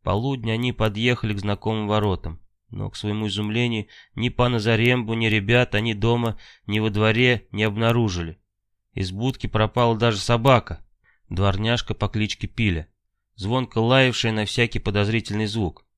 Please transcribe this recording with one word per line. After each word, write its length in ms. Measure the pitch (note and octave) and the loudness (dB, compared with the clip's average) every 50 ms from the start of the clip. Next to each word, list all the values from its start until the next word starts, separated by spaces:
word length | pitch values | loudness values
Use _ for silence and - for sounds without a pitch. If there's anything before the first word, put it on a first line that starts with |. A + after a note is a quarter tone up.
К 20 | _ | _
полудню 520 | - F#2 G2+ A#2 C3+ C#3 B2+ A2+ A2+ A2 | 0 -2 0 0 -2 -4 -4 -2 -2 -2
они 180 | A2+ B2 B2+ A#2+ | 0 -2 -2 -2
подъехали 600 | - G#2+ A2 G2+ G#2 A2+ B2 B2 - - A2 G#2 | 0 0 0 0 2 2 2 2 2 0 -4 -4
к 80 | G2 | -2
знакомым 460 | G2 G#2 G2+ - - G#2+ A2 A2 G#2+ | -2 -2 -2 -2 -2 -4 -4 -2 -2
воротам, 540 | G2+ G#2+ G#2+ G#2 G#2 F#2 E2+ - E2 D#2+ - - - _ _ _ _ | 0 0 2 2 2 0 -2 -4 -10 -12 -12 -16 -20 _ _ _ _
но, 200 | - F#2+ G2+ G2+ | -10 -8 -8 -8
к 60 | - | -8
своему 320 | - - G#2 G#2 G#2+ A2 G#2+ | -6 -6 -4 -4 -2 -4 -4
изумлению, 580 | G2 G2+ G#2+ G#2 G#2+ A#2 A#2+ A#2+ A#2 A2 G2+ _ - - - _ _ | -4 -4 -4 -2 -2 -2 -2 0 -2 -4 -6 _ -14 -20 -20 _ _
ни 140 | - A2+ B2 | -4 -4 -4
пана 280 | - - B2+ B2 B2 A#2 | 0 0 0 2 2 0
Зарембу, 560 | G#2 A2+ A#2 G#2+ A#2 A#2+ B2 B2 A#2 G#2+ A2+ | 2 2 2 4 4 2 2 2 0 -2 -2
ни 120 | A2+ A2+ | -2 0
ребят 500 | A2 G#2+ A2 G2+ G2 A#2+ B2 B2 - - | 2 0 0 2 2 2 2 2 2 0
они 180 | G#2 A2 A#2 A2+ | -2 0 0 -2
дома, 440 | G#2 G2+ A#2 A#2 A#2+ A#2 A#2 G#2+ - - - - _ _ | 0 0 0 2 2 0 -2 -4 -6 -12 -18 -20 _ _
ни 140 | - G#2 G#2+ | -4 -2 0
во 100 | G#2+ A2 | 0 0
дворе 560 | G#2 G#2 G#2+ A2 G#2+ A2 B2+ B2 B2 G#2 - _ - | 2 2 2 4 4 4 4 4 2 0 -2 _ -4
не 100 | G2+ G#2+ | -2 -2
обнаружили. 800 | A2 G2+ G#2+ A#2 A#2 A#2 A#2+ A#2 G#2+ F2+ F2+ E2+ D#2+ D#2 _ _ _ _ _ _ _ _ _ _ _ _ | 0 0 2 2 2 4 4 2 2 0 -2 -6 -6 -10 _ _ _ _ _ _ _ _ _ _ _ _
Из 180 | - G2 F#2 F#2+ | -6 -4 -4 -4
будки 340 | G2 A2+ C3 C3 - - | -2 -2 -2 -2 -2 -6
пропала 500 | - - G#2 G#2+ G#2+ - B2 A#2+ A#2 A#2 | -2 0 2 0 2 2 2 2 2 2
даже 220 | G#2+ A#2 A#2+ A2 G2 | 2 2 2 2 0
собака, 680 | - - A#2+ A#2 A2+ C3+ C3 A#2 - - F2+ - - _ _ _ _ _ _ _ _ _ | 0 0 0 2 4 4 4 4 4 -2 -12 -12 -14 _ _ _ _ _ _ _ _ _
дворняжка 640 | G2 F2+ G2 G2+ F#2+ G2+ G#2+ A2+ A#2+ A#2 - - G#2+ | -2 0 0 2 2 0 0 0 0 -2 -2 -6 -4
по 140 | - - G#2 | -2 -2 -2
кличке 400 | - G#2+ G#2+ G#2 - - - - | 0 -2 -2 -2 -4 -6 -8 -10
Пиля, 400 | - - A#2 G#2 F2 D#2 - _ _ _ _ _ _ _ _ _ _ | -4 -2 0 0 0 -2 -4 _ _ _ _ _ _ _ _ _ _
звонко 420 | - F#2+ G2 A#2 C3 B2+ A2+ - A2+ | -8 -4 -2 -2 -2 -2 -2 -2 0
лаявшая 540 | A2+ A#2 B2+ C3+ C3 B2+ A#2 - - A#2 A2 | 2 4 4 4 4 4 2 0 -2 -2 0
на 120 | G#2+ G#2+ | 0 -2
всякий 360 | G2+ - - A#2+ A#2 - G#2+ | -2 0 -2 -2 0 -2 -4
подозрительный 680 | - - G2 G#2 G#2 G2+ A2 A#2 A2 - G2+ G#2+ A2 | -4 0 0 2 2 2 0 -2 -2 -2 -4 -4 -2
звук. 400 | G#2 G2 A2+ G#2 E2 - - _ _ _ | -2 -2 -2 -2 -2 -4 -8 _ _ _